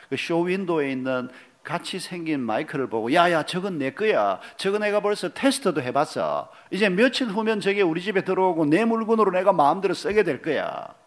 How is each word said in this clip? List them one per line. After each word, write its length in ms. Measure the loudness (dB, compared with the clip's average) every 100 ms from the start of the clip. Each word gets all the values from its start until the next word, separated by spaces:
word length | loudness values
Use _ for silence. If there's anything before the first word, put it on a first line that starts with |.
| -8
그 80 | -6
쇼윈도에 720 | -2 -2 0 -2 -2 -2 -2
있는 360 | -2 -4 -4 -6 -12 -20 _
같이 360 | -8 -6 -6 -10
생긴 420 | -8 -8 -4 -4
마이크를 480 | -2 -2 -4 -4 -4
보고, 240 | -2 0
"야, 180 | 4 4
야, 100 | 2
저건 340 | 0 -4 -4 -4
내 120 | -4
거야. 500 | -2 0 2 2 0 -6 -6
저거 220 | -2 0
내가 220 | 0 0
벌써 300 | 0 -2 -4
테스트도 480 | -2 0 2 0 0
해봤어. 680 | 0 0 0 0 -2 -2 -6 -14 -8
이제 180 | 0 2
며칠 380 | 4 2 2 -4
후면 320 | -2 0 0
저게 220 | 0 2
우리 180 | 2 0
집에 220 | -2 -2
들어오고 420 | 0 2 2 2 4
내 180 | 4
물건으로 480 | 4 0 2 4 4
내가 200 | 2 2
마음대로 400 | 4 4 4 0
쓰게 300 | -2 -2 0
될 200 | 0 0
거야." 520 | -2 -2 -2 -6 -12 -18